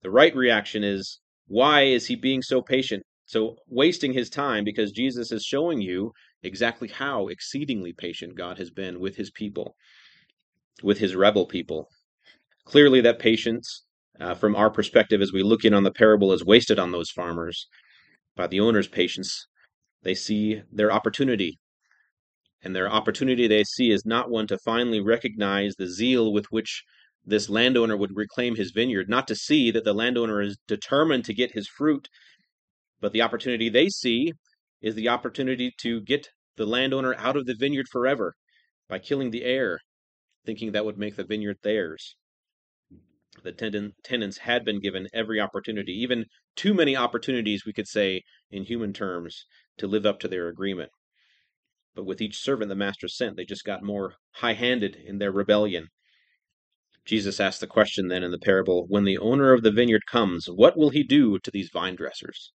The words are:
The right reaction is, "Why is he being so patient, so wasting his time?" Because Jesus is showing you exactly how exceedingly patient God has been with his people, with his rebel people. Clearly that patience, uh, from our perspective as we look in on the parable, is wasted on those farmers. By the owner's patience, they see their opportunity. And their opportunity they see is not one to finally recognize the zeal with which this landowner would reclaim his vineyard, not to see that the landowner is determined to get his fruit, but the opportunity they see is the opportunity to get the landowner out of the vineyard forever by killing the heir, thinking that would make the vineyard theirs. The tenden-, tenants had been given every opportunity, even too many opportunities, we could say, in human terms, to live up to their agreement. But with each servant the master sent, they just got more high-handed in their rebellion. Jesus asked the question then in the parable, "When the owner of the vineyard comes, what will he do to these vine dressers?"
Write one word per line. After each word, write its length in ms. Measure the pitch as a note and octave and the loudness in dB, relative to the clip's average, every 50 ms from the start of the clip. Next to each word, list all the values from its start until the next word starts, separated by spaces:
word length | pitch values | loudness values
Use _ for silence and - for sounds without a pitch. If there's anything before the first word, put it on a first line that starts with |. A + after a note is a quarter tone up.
| _ | _
The 80 | F#2 | 2
right 240 | G2 B2 D3+ E3+ D3 | 6 6 6 6 4
reaction 480 | C3 B2+ B2 A2+ G#2+ G#2 - - G#2+ G2+ | 2 2 4 4 2 0 -2 -6 -4 -2
is, 360 | G2+ G2+ G2 F#2+ - - _ _ _ _ _ _ | -2 -2 -4 -6 -10 -14 _ _ _ _ _ _
"Why 360 | _ G2 A2+ C3 D3 D3 C#3+ C#3 | _ 2 4 4 6 6 6 6
is 240 | C3+ B2+ A#2+ - | 4 4 2 0
he 80 | - C3 | -4 -6
being 260 | A#2 A#2+ C3 C3+ C3 B2+ | -2 -2 -2 -2 -2 -2
so 180 | - C3+ B2+ | 0 0 0
patient, 420 | B2 - C3+ C3+ B2+ - A2 G2 - _ _ _ _ | 0 2 0 0 0 -2 -6 -8 -8 _ _ _ _
so 300 | _ - A2+ A2 A2+ - _ _ | _ -2 -2 -2 -2 -6 _ _
wasting 460 | _ B2 A#2+ C#3+ E3+ F3 E3+ - C3+ B2+ | _ 0 2 2 4 2 0 -4 -2 -2
his 160 | C3 A#2+ - | -2 -4 -4
time?" 340 | - C#3+ C#3+ C#3 A#2 G#2+ G#2 | -6 -4 -4 -2 -2 -2 -2
Because 280 | G#2 G2+ A2+ A2 G2+ | -2 -2 -2 -4 -4
Jesus 400 | F2+ A#2 B2+ C3+ B2 B2 A#2 A2 | -2 -2 -4 -2 -2 -4 -8 -6
is 120 | A#2 G#2+ - | -6 -8 -6
showing 380 | - - C#3 D#3+ F3 E3 B2 | -4 -2 -2 -2 -2 -2 -4
you 300 | G2 F2+ F2+ F#2 G2+ A#2 _ _ _ _ _ _ - | -4 -4 -4 -4 -6 -6 _ _ _ _ _ _ -14
exactly 440 | F#2+ F#2+ F#2+ A#2+ A#2 A2+ - A#2+ | -14 -4 -2 -2 -2 -2 -4 -12
how 400 | G#2+ - - C3+ C#3+ C#3 A2+ F#2+ | -12 -8 -8 -6 -4 -4 -4 -4
exceedingly 680 | F#2 F2+ - - - - C#3 D3+ C#3 B2+ G#2 F#2 F2 E2+ | -6 -8 -12 -14 -10 -8 -8 -6 -4 -6 -6 -6 -10 -12
patient 420 | - - F2 E2+ - F2 E2+ - | -10 -12 -12 -10 -10 -14 -14 -12
God 220 | - F2+ F2 F2+ F#2 | -12 -12 -10 -10 -12
has 100 | F#2 E2+ | -12 -12
been 300 | _ - F#2+ F#2 F2+ F2+ | _ -12 -10 -10 -8 -6
with 160 | F2+ G2 F#2+ | -8 -8 -6
his 160 | - G2+ F#2+ | -6 -10 -10
people, 440 | _ - G#2+ G#2 G2+ E2+ - - _ _ _ _ _ _ _ - _ _ _ _ _ _ _ _ _ _ _ _ _ - - | _ -10 -10 -8 -8 -8 -10 -10 _ _ _ _ _ _ _ -20 _ _ _ _ _ _ _ _ _ _ _ _ _ -6 0
with 140 | G2 G2+ | 0 0
his 180 | G2+ G#2+ F#2 F#2 | 2 2 -2 2
rebel 300 | F#2 F#2+ G#2 G#2 G#2 F2+ | 6 4 6 6 4 0
people. 420 | - - F2+ D#2+ - D#2 D#2 D2+ _ _ _ _ _ _ _ _ _ _ _ _ _ _ _ _ | 0 -2 -8 -6 -6 -8 -10 -10 _ _ _ _ _ _ _ _ _ _ _ _ _ _ _ _
Clearly 360 | - - D3 D3 C#3+ C3 B2+ | 6 8 8 10 10 8 8
that 160 | A2+ A#2 A#2 | 6 6 4
patience, 680 | - - A2+ A2+ A2 - A#2 A2+ - - - - - _ _ _ _ _ _ _ _ | 4 2 2 2 2 0 -4 -4 -4 -6 -12 -14 -14 _ _ _ _ _ _ _ _
uh, 160 | D#2 F2+ F2 | -8 -8 -4
from 200 | - - G#2 G2+ | 0 0 2 4
our 140 | G2 G#2+ G#2+ | 4 4 4
perspective 520 | - - G2+ - - A#2 G#2+ - A2 G2+ | 4 2 -4 4 4 4 4 6 2 2
as 100 | G2 F#2+ | 2 0
we 100 | F#2 F#2+ | 0 0
look 220 | F#2+ G2+ A2+ G2+ - | 4 4 2 4 6
in 100 | A2+ G#2 | 6 6
on 100 | G2+ G2 | 6 4
the 80 | F#2+ | 2
parable, 420 | - - A#2 A2 G#2+ G2+ G2 G2 F#2+ | 4 6 8 8 8 6 6 4 4
is 120 | E2 D#2+ | 2 6
wasted 320 | F2 G#2 A#2+ A2+ - G#2+ | 8 8 8 8 6 2
on 140 | F#2+ F2+ F2+ | 2 2 -2
those 180 | F2+ F2 E2+ - | -4 -4 -6 -6
farmers. 580 | - - F2+ F2 E2+ E2+ E2 E2+ F2 - - _ _ - _ _ _ _ _ _ _ _ _ _ _ | -8 -8 -8 -6 -6 -6 -6 -8 -10 -12 -14 _ _ -20 _ _ _ _ _ _ _ _ _ _ _
By 120 | - F2+ | -6 -6
the 120 | E2+ F#2 F#2+ | -2 2 2
owner's 300 | G#2 A#2 A2+ G#2 F#2 - | 4 4 4 4 2 0
patience, 580 | - - F2+ - - - F#2+ G2 - - - _ _ _ _ _ _ _ _ _ _ _ _ | 0 0 0 0 0 -8 -8 -10 -10 -12 -14 _ _ _ _ _ _ _ _ _ _ _ _
they 100 | F#2 F#2 | -4 -4
see 480 | - - - G#2+ G#2+ G#2+ G#2+ A2 G#2+ - _ | -4 -2 -2 0 0 0 0 -2 -4 -8 _
their 220 | - G#2 G#2 G#2+ | -2 2 2 4
opportunity. 680 | G2 A2 - A2+ G#2 - C#3 C3 A#2+ G2+ F#2+ E2 D#2 _ _ _ _ _ _ _ _ _ _ _ _ _ _ _ _ _ _ _ _ _ | 4 2 0 -2 -2 0 0 0 2 0 -2 -4 -4 _ _ _ _ _ _ _ _ _ _ _ _ _ _ _ _ _ _ _ _ _
And 140 | _ F#2 F#2 | _ -8 -4
their 160 | F#2 F#2 G2+ | -2 -2 0
opportunity 560 | G#2+ A2 G#2+ - G#2 - C3+ C3 B2+ A#2+ A#2+ | 0 0 0 0 -4 -2 0 0 2 2 4
they 160 | A2 G#2+ G#2+ G#2 | 4 4 2 2
see 280 | - - - B2+ A#2 | 0 0 0 2 2
is 140 | G#2+ F#2+ G2+ | 2 2 0
not 240 | A2 A2+ A#2+ A#2+ B2 | 0 -2 -2 -2 -2
one 180 | A#2+ A2 G#2+ | -4 -4 -2
to 120 | G#2 G2+ F#2+ | -4 -4 -4
finally 400 | _ A#2 A2+ A#2 B2 B2 A2+ G#2+ | _ -2 -2 0 0 0 -2 -2
recognize 760 | F#2+ G#2+ A2+ A2+ - A#2+ G#2+ A2 G#2 G2 G2 G2+ G2+ G2+ G2 | 2 0 0 0 0 -8 -4 -2 -2 0 0 0 -2 -4 -4
the 120 | - F#2+ | -6 -8
zeal 460 | F2 F2+ F#2 A2+ B2+ C3 B2 A2+ A2 G#2 | -8 -4 -2 0 2 2 2 2 2 0
with 140 | G#2 G2+ - | -2 -2 -2
which 320 | - A2 A2 - - - - _ _ _ _ _ _ _ _ | -4 -4 -4 -4 -10 -12 -14 _ _ _ _ _ _ _ _
this 220 | - G#2 G#2 G#2 - | -2 0 0 0 0
landowner 480 | G2+ A2+ A#2+ B2+ C3 A#2+ A#2 A2+ G#2+ | 0 2 2 4 4 4 2 2 0
would 180 | G2+ G2+ F#2+ F#2+ | -2 -2 -4 -4
reclaim 400 | G2+ G#2+ G#2 - - B2 A#2+ A#2 | -6 -8 -6 -4 -4 -4 -4 -2
his 140 | A2 G2 F2+ | -4 -6 -4
vineyard, 400 | E2+ G#2 A#2+ C3 A2+ G2 F#2 F#2+ | -2 -2 -2 0 0 -2 -2 0
not 180 | A2+ B2+ C3 | 0 -2 0
to 80 | - A2 | -2 -8
see 360 | - - - D3+ D3+ B2+ A#2 | -8 0 2 2 4 4 2
that 120 | G#2 A2+ - | 0 0 0
the 120 | G#2+ G2+ | 0 0
landowner 480 | G#2 A2+ B2 B2+ A#2+ A#2 A2 G#2+ G2+ G2+ | 0 0 0 0 0 -2 -2 -2 -2 -2
is 160 | G2+ G2+ - _ | -4 -6 -10 _
determined 580 | - A2 G2+ - - C3+ C#3+ D#3 E3 C#3+ B2+ A2 | -6 -6 -6 -4 -2 2 2 4 4 2 0 -2
to 80 | - G#2 | -4 -2
get 200 | G2+ B2 A#2 - | -2 -2 -2 -2
his 140 | A2 G2+ | -10 -10
fruit, 400 | - - - C#3+ D#3 D3+ C#3 _ - _ _ _ _ _ _ _ _ _ _ _ _ _ _ _ _ _ _ | -10 -8 -2 0 0 0 0 _ -14 _ _ _ _ _ _ _ _ _ _ _ _ _ _ _ _ _ _
but 120 | - G2+ G#2 | -8 -4 0
the 80 | A2 A2+ | 0 0
opportunity 440 | A2+ A#2+ A2+ - B2+ B2 A2+ A#2 | 0 -2 -4 -4 -4 -2 -2 -2
they 220 | A2+ G#2 B2 D#3+ G3 | 2 4 4 4 4
see 420 | F#3+ - - B2+ A#2 A#2 C#3+ E3+ D#3+ _ _ _ _ _ _ _ _ _ | 0 -2 -2 0 0 0 0 -2 -4 _ _ _ _ _ _ _ _ _
is 140 | - A2 G#2+ | -8 -6 -6
the 160 | A2 A2 A#2+ | -2 -2 -2
opportunity 600 | A#2+ A#2 - B2 - - C3+ C3 C3 A#2+ B2+ B2+ - - | -2 -2 -4 -8 -6 -6 -4 -4 -4 -4 -6 -8 -8 -8
to 220 | - A#2+ A#2 A2+ | -6 -4 -4 -4
get 260 | G#2 G#2 C3 C#3+ - - _ _ _ _ _ | -2 -4 -4 -4 -4 -10 _ _ _ _ _
the 120 | - A2 | -6 -4
landowner 480 | G#2 A#2 B2+ C3+ C3+ C3+ C3+ C3 B2+ B2+ | -2 0 0 0 0 -2 -2 -2 -4 -4
out 200 | - G#2+ B2+ C3+ | -2 -4 -2 -2
of 120 | C#3+ B2+ | -2 -4
the 80 | B2 B2 | -4 -4
vineyard 320 | G#2+ B2+ C#3 D3 C3+ C3 - | -2 -2 -2 -2 -4 -6 -6
forever 440 | - B2+ A#2+ C3 C#3+ B2 G#2 E2+ - _ _ _ _ _ _ _ _ _ _ | -4 -2 0 0 0 -2 -4 -8 -8 _ _ _ _ _ _ _ _ _ _
by 120 | _ F#2+ F#2+ | _ -12 -12
killing 320 | - - C#3+ C#3 C3+ B2 | -6 -6 -4 -4 -4 -6
the 120 | A2 B2 A#2+ | -6 -6 -4
heir, 360 | B2 B2+ C3+ B2+ G2+ E2+ D#2 _ _ _ _ _ _ _ _ _ _ _ _ _ | -2 -2 0 0 -2 -4 -6 _ _ _ _ _ _ _ _ _ _ _ _ _
thinking 260 | - A2 G2+ A2+ A2 | -12 -10 -8 -8 -4
that 140 | G2+ G#2 G#2+ | -4 -2 -4
would 140 | G#2+ G#2 G2+ | -4 -6 -6
make 160 | G#2 G#2 G#2 | -8 -8 -8
the 80 | - F#2+ | -10 -8
vineyard 340 | E2+ G#2+ G#2+ G#2 G#2 G2+ _ _ | -6 -6 -6 -6 -6 -8 _ _
theirs. 520 | G#2 A2 G#2+ F#2 D#2+ D#2 - - - - _ _ _ _ _ _ _ _ _ _ _ _ _ _ _ F2+ - _ _ _ _ _ _ _ _ _ | -2 -2 -2 -2 -4 -8 -14 -18 -20 -20 _ _ _ _ _ _ _ _ _ _ _ _ _ _ _ -20 -20 _ _ _ _ _ _ _ _ _
The 80 | F2+ | -14
tenden-, 420 | F2+ - A#2 A2 G#2 G#2 G#2 G#2 - _ _ | -10 -8 -8 -6 -6 -6 -8 -8 -14 _ _
tenants 340 | - B2 A#2+ G#2+ G2 F#2+ | -6 -4 -4 -4 -6 -8
had 260 | - - - A#2+ A#2+ G#2+ | -10 -4 -2 -2 -2 0
been 160 | A#2+ G#2 G2+ | -2 -4 -4
given 280 | G2+ G2+ F#2 F#2+ F#2+ G2 | -4 -6 -6 -6 -10 -8
every 280 | - A2+ A2 G#2+ A2+ G#2+ | -6 -6 -4 -2 -2 -2
opportunity, 540 | G#2 G2 - G2+ - - A2 G#2 G2 G2 F2+ | -2 -2 -6 -8 -8 -6 -8 -8 -8 -8 -6
even 320 | G#2 A#2+ B2 B2+ A#2 A2+ _ _ _ _ _ _ | -8 -4 -4 -4 -4 -4 _ _ _ _ _ _
too 200 | - - G3+ G#3+ | -4 0 0 2
many 200 | F3+ D#3+ C#3+ C3+ | 4 2 2 2
opportunities, 680 | C3+ B2 A#2+ - B2 - - C3 A#2+ A2+ G#2+ G#2 G2 - | 0 -2 -2 -2 -4 -4 -2 -4 -2 -2 -2 -4 -4 -6
we 80 | A2 G#2 | -10 -8
could 140 | - G#2 | -8 -10
say, 340 | - - G#2+ G2+ G2 F#2+ F#2 - _ _ _ _ _ | -4 -2 0 0 0 -2 -4 -8 _ _ _ _ _
in 120 | - G2 F#2+ | -14 -14 -10
human 300 | G#2 A#2+ A#2 A2 G2+ G2+ | -8 -6 -6 -6 -8 -6
terms, 520 | - G#2 F#2+ F2+ F2 E2+ E2+ - - - _ _ _ _ _ _ | -8 -8 -6 -6 -8 -10 -12 -16 -20 -20 _ _ _ _ _ _
to 100 | - - | -10 -6
live 180 | G2 G2 A2 G2+ | -2 -2 0 0
up 140 | G#2+ G2 - | 0 -2 0
to 80 | - | -6
their 200 | G2 F#2 F#2 F2 | -6 -6 -4 -6
agreement. 440 | E2+ E2+ D#2+ F#2+ G2 F#2+ F2+ D2+ - _ _ _ _ _ _ _ _ _ _ _ _ _ _ _ _ _ _ _ _ _ | -6 -8 -6 -6 -6 -6 -6 -10 -12 _ _ _ _ _ _ _ _ _ _ _ _ _ _ _ _ _ _ _ _ _
But 100 | - G2 | -12 -8
with 160 | F#2 F#2+ F#2 | -8 -6 -6
each 160 | A2+ G#2 - | -6 -8 -8
servant 320 | - - - C#3 A#2 G#2+ G2+ | -8 -4 -4 -2 -2 -2 -6
the 60 | G2 | -4
master 320 | G2 G2+ G2 G2+ - - | -4 -4 -4 -6 -8 -12
sent, 280 | F2+ - - B2+ A2 G2+ | -12 -6 -6 -6 -6 -6
they 100 | G#2 F2+ | -10 -12
just 200 | - G2+ G2 - | -12 -12 -12 -10
got 180 | G#2+ G2 F2+ G2 | -10 -10 -8 -8
more 300 | G2+ G#2 G2+ G2 F#2 - _ _ _ _ | -8 -6 -6 -8 -8 -10 _ _ _ _
high-handed 600 | - - A#2 A2 G2+ A#2+ B2 B2+ A#2+ G#2 F#2+ F#2+ | -6 -4 -4 -2 -2 0 -2 0 0 -2 -4 -6
in 220 | - - - G2+ | -10 -16 -12 -8
their 140 | G2 G2+ G2+ | -4 -4 -2
rebellion. 560 | F#2+ G2 G2 G2 G#2 G#2 G#2+ G#2 F#2 E2+ E2 E2 _ _ _ _ _ _ _ _ _ _ _ _ _ _ _ _ _ _ _ _ _ _ _ | -2 -2 2 4 4 4 4 0 -2 -6 -8 -12 _ _ _ _ _ _ _ _ _ _ _ _ _ _ _ _ _ _ _ _ _ _ _
Jesus 340 | - A2+ A2 G2 G2 F#2 - | -4 -4 -2 -2 -4 -4 -2
asked 200 | G2+ F#2+ - - | -2 -2 -2 -6
the 80 | - | -14
question 400 | G2+ - A2 G#2+ G#2 - - F#2+ | -2 2 2 2 2 0 -4 -4
then 160 | F2+ F2+ F#2 F#2 | -2 -2 -4 -4
in 80 | F2 | -6
the 80 | F2 F2 | -6 -2
parable, 460 | - G#2 G2 F#2+ F#2 F#2 F2+ F2 F2+ | 0 2 2 2 2 2 0 0 0
"When 160 | F2+ G2 G2+ G2+ | 0 0 2 2
the 160 | G2 F#2+ F#2 | 2 0 0
owner 340 | G2+ A2 B2+ C#3 C#3 C3 C3 | 0 0 2 4 6 6 6
of 80 | A#2+ | 8
the 100 | A2+ A2 | 6 4
vineyard 360 | G2+ A2+ A#2+ A#2+ A2 G#2 - | 4 4 4 4 2 2 0
comes, 380 | - - A#2+ A2 G2 F2+ E2+ E2 | 0 0 0 2 2 -2 -6 -8
what 320 | - F2 F#2+ A#2 D#3 - | -10 4 6 6 6 8
will 120 | E3 D3+ C#3+ | 6 2 2
he 140 | B2+ D3 C#3 | 4 0 0
do 340 | A#2 C3+ D3 C3+ A2+ G2 | 2 4 4 4 4 0
to 140 | F#2 - - | -2 -6 -8
these 180 | - G2 F#2 E2+ | -8 -8 -10 -8
vine 240 | - E2+ F2 F#2 F#2 | -8 -6 -6 -6 -6
dressers?" 560 | F2 E2 C#2+ - - - - - - - - _ | -8 -10 -10 -10 -12 -16 -16 -16 -18 -20 -20 _